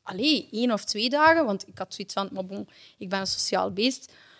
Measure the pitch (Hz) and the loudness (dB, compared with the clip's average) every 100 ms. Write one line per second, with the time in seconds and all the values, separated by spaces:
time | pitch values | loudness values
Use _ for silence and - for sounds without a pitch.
0 | - 185 285 277 - 214 247 208 - 208 | -12 0 2 2 0 -2 0 0 -2 -2
1 | 240 285 311 330 262 196 - - 190 - | 0 4 6 6 4 -2 -6 -12 -10 -10
2 | 202 - 196 190 185 196 208 - - - | -6 -4 -4 -6 -8 -8 -12 -16 -20 -14
3 | 196 196 190 - - - 196 190 240 262 | -4 -4 -2 -2 0 0 0 2 0 0
4 | - - - - | -8 -20 -20 -20